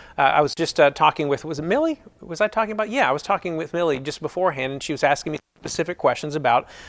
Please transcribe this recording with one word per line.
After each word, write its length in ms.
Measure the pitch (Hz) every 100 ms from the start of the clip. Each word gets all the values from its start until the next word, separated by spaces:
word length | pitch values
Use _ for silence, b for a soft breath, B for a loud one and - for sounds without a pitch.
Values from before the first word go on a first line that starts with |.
| B -
uh, 40 |
I 180 | 139 151
was 160 | 147 -
just, 240 | 165 -
uh, 100 | 143
talking 380 | 139 151 - 147
with, 160 | 139
was 160 | 151 147
it 20 |
Millie? 380 | 160 247 320 294 - _
Was 200 | 180 165
I 80 | 208
talking 240 | 220 214
about? 180 | 214 214
Yeah, 180 | 262 151
I 40 |
was 100 | 147
talking 340 | - 196 180 160
with 160 | 165
Millie 280 | 170 170 135
just 200 | 139 -
beforehand, 520 | 156 175 185 135 131
and 100 | 139
she 100 | -
was 120 | 143
asking 280 | 143 143 160
me 60 | 151 _ _
specific 380 | - - 160 180
questions 360 | 135 123 151
about 320 | 151 131 123 B B